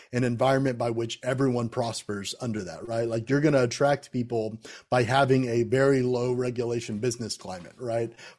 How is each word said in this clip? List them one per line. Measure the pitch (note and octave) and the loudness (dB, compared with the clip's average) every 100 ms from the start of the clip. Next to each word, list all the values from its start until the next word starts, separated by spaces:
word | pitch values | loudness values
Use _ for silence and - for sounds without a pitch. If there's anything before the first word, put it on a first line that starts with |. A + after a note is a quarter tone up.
| - | -6
an | B2 | 0
environment | B2+ A#2 C3 C3+ C3+ A#2+ | 0 2 4 4 2 0
by | A#2+ | -2
which | A2+ A#2 - | -2 -4 -6
everyone | B2 C3 C#3 A#2+ A#2 | -4 0 2 2 0
prospers | B2+ A#2 - - G#2 G2 - | -2 -4 -4 -8 -8 -8 -8
under | B2 G#2+ F2+ | -6 -6 -8
that, | D#2+ - | -10 -6
right? | A2+ A#2 | -4 -2
Like, | A2+ A2+ | -2 0
you're | C#3 | 2
gonna | D3+ C#3 | 4 4
attract | A#2+ - C#3+ C#3+ - | 4 2 2 2 -2
people | B2+ A#2+ A2+ G#2+ A2 - - - | -6 -2 -2 -4 -6 -14 -20 -2
by | B2 | 0
having | A2 C3+ C3+ C3 B2 | 2 4 4 4 2
a | A#2 | 0
very | A2 C3 C#3 C3+ | 2 4 4 4
low | B2 B2 B2 | 2 0 0
regulation | B2 B2 A#2 A#2 A#2+ - G#2 | -2 -2 -4 -4 -4 -4 -4
business | B2 A#2 G#2+ - | -4 -4 -6 -10
climate, | F#2+ F#2 E2 - | -12 -14 -14 -12
right? | B2 A#2 A2+ - - | -4 -2 -4 -8 -20